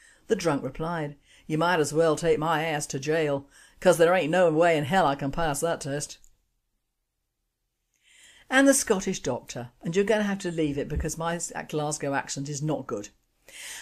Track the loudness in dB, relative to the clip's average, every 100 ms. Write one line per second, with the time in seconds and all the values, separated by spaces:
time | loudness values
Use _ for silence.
0 | -20 _ -4 -2 0 -2 -4 -6 -6 -4
1 | -6 -8 _ _ -6 0 2 2 0 2
2 | 2 2 2 0 2 0 0 -4 -4 -6
3 | -2 0 0 -2 -6 _ -20 0 4 6
4 | 6 4 2 4 4 6 4 4 2 2
5 | 2 2 -4 -2 -2 -2 -4 -4 -6 -8
6 | -8 -14 _ _ _ _ _ _ _ _
7 | _ _ _ _ _ _ _ _ _ _
8 | _ _ -20 -20 0 4 6 6 4 0
9 | 0 -4 -4 -6 -6 -12 -12 _ -4 0
10 | 2 2 0 -4 -4 -2 -2 -2 -4 -4
11 | -4 -4 -4 -4 -6 -10 -6 -4 -4 -4
12 | -4 -4 -4 -8 -8 -6 -4 -4 -6 -10
13 | -10 _ _ _ -20 -20 -16 -12